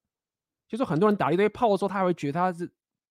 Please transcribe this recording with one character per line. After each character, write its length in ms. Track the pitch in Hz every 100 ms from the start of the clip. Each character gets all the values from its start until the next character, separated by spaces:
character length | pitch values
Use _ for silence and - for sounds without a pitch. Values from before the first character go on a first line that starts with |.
| _ _ _ _ _ _ -
就 100 | 226
说 80 | 269
很 140 | 156
多 100 | 214
人 80 | 208
打 140 | 139
一 60 | 175
堆 100 | 208
炮 220 | - 233
的 80 | 196
时 60 |
候， 40 | 196
他 120 | 196
还 40 |
会 100 | 185
觉 140 | 175 143
得 60 |
他 180 | 165 185
是， 200 | 170 165 _ _ _ _